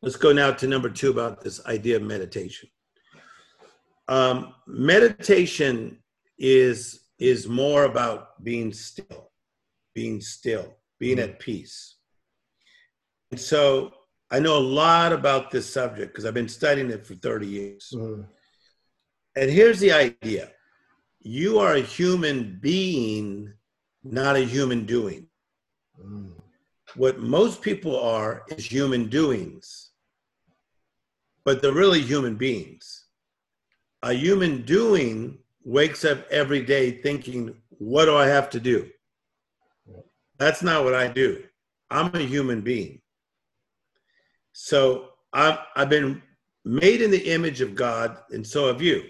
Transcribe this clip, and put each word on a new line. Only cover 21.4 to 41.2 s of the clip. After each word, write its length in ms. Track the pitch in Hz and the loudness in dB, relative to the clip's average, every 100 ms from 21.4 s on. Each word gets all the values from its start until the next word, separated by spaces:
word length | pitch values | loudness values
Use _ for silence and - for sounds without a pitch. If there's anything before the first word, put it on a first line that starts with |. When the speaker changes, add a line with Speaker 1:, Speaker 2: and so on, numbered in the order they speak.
| 185 220 | 0 2
Speaker 1:
are 160 | 196 | 4
a 60 | 151 | 2
human 800 | 113 - 180 180 160 135 110 92 | 0 -2 0 2 0 -2 -6 -6
being, 920 | 123 180 190 160 113 107 104 98 104 104 _ _ _ _ | -2 0 0 -2 -2 -4 -6 -10 -14 -18 _ _ _ _
not 320 | 135 123 135 139 | -10 -4 0 2
a 80 | |
human 420 | 127 127 135 120 107 | 2 0 -2 -2 -2
doing. 420 | 120 107 80 82 _ _ _ _ _ _ _ | -2 -2 -8 -18 _ _ _ _ _ _ _
Speaker 2:
Mm. 340 | 98 104 98 85 - _ _ _ _ | -18 -16 -16 -20 -20 _ _ _ _
Speaker 1:
What 240 | - 131 131 | -2 -2 0
most 440 | 117 143 220 - | -2 2 2 0
people 360 | - 202 165 127 | -6 -6 -4 -4
are 460 | 120 110 107 113 - | -2 -2 -2 -8 -12
is 160 | 156 | -14
human 440 | 143 127 139 123 110 | -8 -4 -2 -2 -2
doings, 840 | 131 156 120 85 90 - - - _ _ _ _ _ _ _ _ _ _ _ _ _ _ _ | 0 0 0 -6 -16 -20 -20 -20 _ _ _ _ _ _ _ _ _ _ _ _ _ _ _
but 160 | - 135 | 0 2
they're 120 | 143 | 2
really 300 | 139 196 175 | 4 4 4
human 340 | 127 143 127 107 | 2 -2 -2 -2
beings. 720 | 131 113 82 - - - _ _ _ _ _ _ _ _ _ _ | -4 -4 -8 -18 -20 -20 _ _ _ _ _ _ _ _ _ _
A 100 | 120 | -4
human 500 | 123 156 196 180 135 | 0 2 2 2 -2
doing 760 | 117 175 226 196 127 110 120 139 _ _ | 0 2 4 2 2 -4 -10 -12 _ _
wakes 400 | - 131 156 151 | -2 2 2 2
up 240 | 156 139 - | -2 -2 -2
every 320 | 143 139 143 | -2 0 -2
day 300 | 120 139 131 123 | 0 2 0 -2
thinking, 580 | 147 143 - 123 117 107 _ | -4 -4 -8 -8 -8 -12 _
"What 340 | _ 107 135 | _ -2 4
do 100 | 160 147 | 6 6
I 100 | 139 | 6
have 220 | 139 139 | 4 0
to 100 | 123 | -4
do?" 280 | 120 113 - _ _ _ _ _ _ _ _ _ _ 98 - _ _ _ | 0 0 -2 _ _ _ _ _ _ _ _ _ _ -20 -20 _ _ _
That's 240 | 143 156 | 0 2
not 200 | 180 160 | 0 0
what 120 | 131 | 2
I 120 | 127 123 | 2 0
do. 380 | 120 | 0